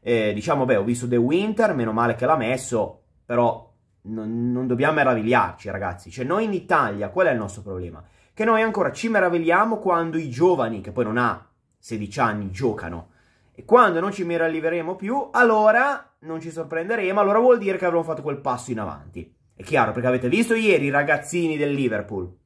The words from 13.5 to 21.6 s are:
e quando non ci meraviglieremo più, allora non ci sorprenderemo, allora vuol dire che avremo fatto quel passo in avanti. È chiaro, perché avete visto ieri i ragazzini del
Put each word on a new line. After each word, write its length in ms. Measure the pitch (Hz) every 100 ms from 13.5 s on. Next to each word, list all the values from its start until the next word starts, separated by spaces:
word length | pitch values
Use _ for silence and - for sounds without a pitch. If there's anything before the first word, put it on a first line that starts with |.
e 100 | -
quando 360 | - 240 220 165
non 120 | 190
ci 120 | 196
meraviglieremo 720 | 170 170 165 160 160 170 160 190
più, 340 | 196 269 -
allora 840 | - 240 220 214 226 277 277 - _
non 220 | 156 160
ci 80 | 160
sorprenderemo, 680 | 156 147 160 175 202 190 190
allora 200 | 202 208
vuol 200 | 247 240
dire 180 | 196 185
che 80 | 180
avremo 180 | 170
fatto 200 | 160 151
quel 140 | 147 139
passo 340 | 139 123 -
in 80 | 113
avanti. 560 | 98 71 73 - 82 _ _
È 80 | _
chiaro, 300 | - 147 110
perché 160 | 107 123
avete 220 | 127 123
visto 260 | 175 233 226
ieri 300 | 220 170 139
i 40 |
ragazzini 680 | 139 143 147 - 175 165
del 160 | 151